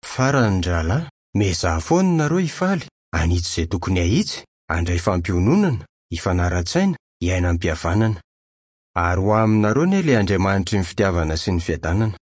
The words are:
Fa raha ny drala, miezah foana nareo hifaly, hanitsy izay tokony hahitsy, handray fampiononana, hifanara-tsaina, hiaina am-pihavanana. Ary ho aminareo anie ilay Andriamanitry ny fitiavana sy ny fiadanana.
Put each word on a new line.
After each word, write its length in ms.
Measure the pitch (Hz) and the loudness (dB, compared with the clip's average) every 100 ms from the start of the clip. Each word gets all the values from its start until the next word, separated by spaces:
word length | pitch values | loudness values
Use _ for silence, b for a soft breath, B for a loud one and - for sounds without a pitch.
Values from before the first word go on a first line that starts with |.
| - | -10
Fa 260 | - 131 | -2 0
raha 180 | 139 113 | 2 2
ny 120 | 95 | 2
drala, 360 | 87 85 80 123 165 _ _ 98 | 0 -2 0 -2 -4 _ _ -2
miezah 420 | 101 85 90 80 | 0 0 -2 -2
foana 300 | - 170 185 170 | 0 2 2 2
nareo 220 | 147 156 | 0 0
hifaly, 460 | 170 - 185 190 - _ _ 82 | -2 -2 -2 -2 -6 _ _ -2
hanitsy 340 | 82 87 85 | 0 0 -2
izay 180 | - 82 | -4 -4
tokony 280 | 95 87 92 | -4 -2 0
hahitsy, 440 | 87 127 220 - - _ _ | 2 0 0 -6 -14 _ _
handray 300 | 82 87 87 | -2 0 0
fampiononana, 880 | 107 90 85 87 95 185 196 117 - _ _ | 0 -2 0 0 4 4 2 0 -8 _ _
hifanara-tsaina, 840 | 82 98 87 87 90 87 170 196 160 _ _ | -6 -2 0 0 0 -2 0 0 -2 _ _
hiaina 280 | 87 92 87 | -2 0 0
am-pihavanana. 720 | 85 87 78 85 98 110 104 _ _ _ _ _ _ _ - | 0 -2 -2 0 2 0 -2 _ _ _ _ _ _ _ -2
Ary 260 | 87 90 | 0 0
ho 120 | 98 | 2
aminareo 500 | 107 110 107 104 117 | 2 4 4 2 2
anie 160 | 175 196 | 2 0
ilay 180 | 165 120 | 2 2
Andriamanitry 640 | 98 95 95 98 92 104 | 2 2 2 0 0 -2
ny 60 | 87 | -2
fitiavana 520 | - 98 87 78 80 | 0 0 2 0 -2
sy 140 | - | -2
ny 100 | 87 | -2
fiadanana. 560 | 82 78 78 92 110 95 | -2 -4 -2 0 -2 -4